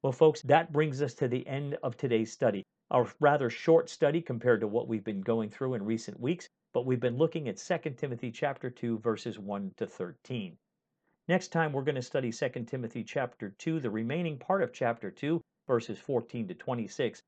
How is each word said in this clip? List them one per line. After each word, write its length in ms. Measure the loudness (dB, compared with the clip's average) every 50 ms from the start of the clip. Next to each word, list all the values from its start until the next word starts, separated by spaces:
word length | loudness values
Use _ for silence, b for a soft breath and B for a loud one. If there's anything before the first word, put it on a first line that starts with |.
| 0
Well, 100 | -2 4
folks, 300 | 8 6 6 6 4 4
that 300 | 6 6 6 6 4 2
brings 300 | 2 2 2 2 -2 -2
us 120 | -4 -2
to 140 | -2 -2 0
the 180 | 0 -2 -4
end 300 | -4 -6 -6 -4 -4 -6 -4 -4
of 140 | -6 -4
today's 360 | -2 -2 2 2 2 2 0 -2
study. 300 | 2 2 2 2 0 -6 _ _ _ _ _
A 140 | 2 2 2 2 0 _
rather 300 | 6 6 6 6 2 -2
short 400 | -4 -2 4 6 6 6 6 2
study 320 | -2 2 2 2 2 0 -2
compared 380 | -2 -6 0 4 4 4 4
to 60 | 4
what 220 | 0 0 -2 -2 0
we've 160 | -4 -4 -4
been 160 | -4 -6 -4
going 300 | -2 0 0 0 0 -4
through 240 | -4 -4 -4 -2 -2
in 100 | -2 -2
recent 340 | -2 -2 -2 -2 -8 -10 -6
weeks, 300 | -2 -2 -2 -4 -6 -20 _ _ _ _ _
but 140 | -2 0
we've 140 | 2 0 2
been 180 | 2 0 2 2
looking 300 | 2 2 2 -2 -4 -4
at 100 | -8 -8
Second 380 | -4 -4 -4 -2 -2 -6 -6
Timothy 340 | -6 -6 -6 -6 -6 -6 -8
chapter 400 | -4 -2 -2 -2 -2 -4 -8 -10
two, 280 | -8 -6 -4 -4 -4 -2
verses 380 | 0 -2 -2 -2 -4 -8 -8 -8
one 340 | -8 -6 -6 -6 -6 -8 -6
to 100 | -6 -8
thirteen. 720 | -8 -6 -8 -10 -10 -10 _ _ -10 -8 -8 -8 -8 -12 _ _ _ _ _ _ _ _ _ _ _ _ _ _
Next 220 | 0 0 0 0 -2
time, 240 | 0 0 0 2 0
we're 100 | 0 0
gonna 180 | 0 -2 -2
study 320 | -4 -2 -2 0 0 0 -2
Second 340 | -2 -4 -4 -2 -6 -8
Timothy 380 | -6 -6 -6 -6 -6 -6 -8 -8
chapter 500 | -4 -4 -4 -4 -4 -6 _ -10 -10 -10 _
two, 220 | -4 -2 -2 0
the 100 | 0 -2
remaining 480 | -2 -2 -2 -2 -2 -2 -2 -2 -4 -6
part 240 | -10 -4 0 0 0
of 100 | 0 0
chapter 380 | 0 0 0 0 -2 -6 -12
two, 320 | -8 -4 -2 0 0 0 -2 _ _ _ _
verses 320 | 2 2 2 2 -2 -10 -10
fourteen 500 | -4 -2 -2 -2 -2 -2 -6 -6 -6 -6
to 60 | -8
twenty-six 680 | -10 -6 -4 -4 -4 -4 -6 -4 -2 -2 -2 -4 -6 _